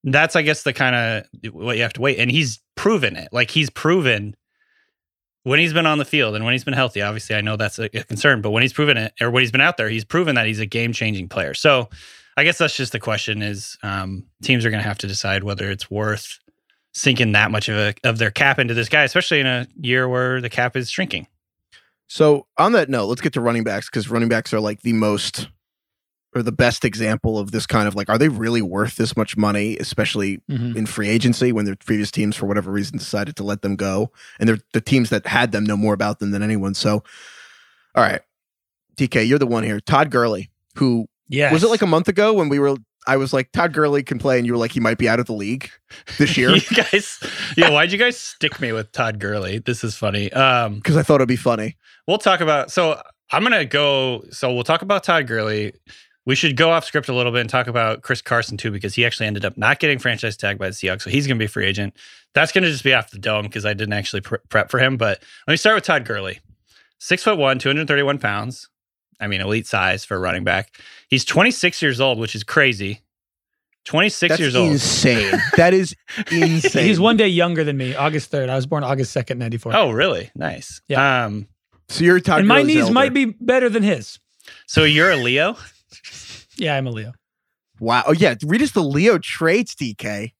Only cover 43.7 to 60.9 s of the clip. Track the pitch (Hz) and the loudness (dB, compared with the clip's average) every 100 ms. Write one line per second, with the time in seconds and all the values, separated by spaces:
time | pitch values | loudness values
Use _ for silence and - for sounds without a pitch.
43.7 | 147 151 143 135 127 139 127 120 120 113 | 2 2 2 -2 -2 2 2 2 0 -2
44.7 | 127 113 113 117 117 120 110 101 131 - | 0 0 2 2 2 0 -4 -4 -6 -10
45.7 | - _ - - - 147 165 123 190 - | -20 _ -20 -14 2 2 4 4 4 4
46.7 | 226 - 202 - - - - - 151 170 | 0 2 0 -2 -12 -12 -10 -4 2 4
47.7 | 147 175 196 247 247 - - 156 - 127 | 4 2 2 0 -2 -14 -4 -4 -4 -4
48.7 | 110 107 - 113 104 101 104 92 104 117 | -4 -6 -4 -2 -2 -4 -4 -4 -6 -4
49.7 | 120 117 - 107 101 101 131 135 123 113 | -4 -6 -4 -4 -2 -2 2 4 4 -2
50.7 | 101 170 156 147 143 123 123 127 113 113 | -4 0 2 4 4 4 0 0 0 -4
51.7 | - _ _ - 208 202 180 160 147 - | -10 _ _ -4 0 2 2 2 0 0
52.7 | - 165 147 - _ _ 147 226 220 135 | 0 0 -2 -8 _ _ 0 2 0 0
53.7 | 143 147 139 131 120 - - 131 123 120 | 0 2 2 0 -4 -10 -6 -2 -2 0
54.7 | 165 196 202 - 165 127 113 107 107 107 | -2 0 -2 2 0 0 -2 -2 -2 -4
55.7 | - _ - _ _ - 139 160 127 160 | -10 _ -20 _ _ -2 0 0 4 4
56.7 | 165 - 151 135 123 123 120 117 127 120 | 4 0 -4 -2 -2 0 -2 0 -2 0
57.7 | 120 113 110 - 123 - 120 110 107 113 | 0 0 -2 -6 -6 0 -2 -2 -6 -6
58.7 | 101 101 110 117 - 110 101 101 - 107 | -6 -6 0 0 0 -4 -4 -6 0 0
59.7 | 139 156 131 123 110 113 101 101 101 98 | 2 0 0 -2 -2 -6 -4 -4 -4 -6
60.7 | 104 92 | -4 -4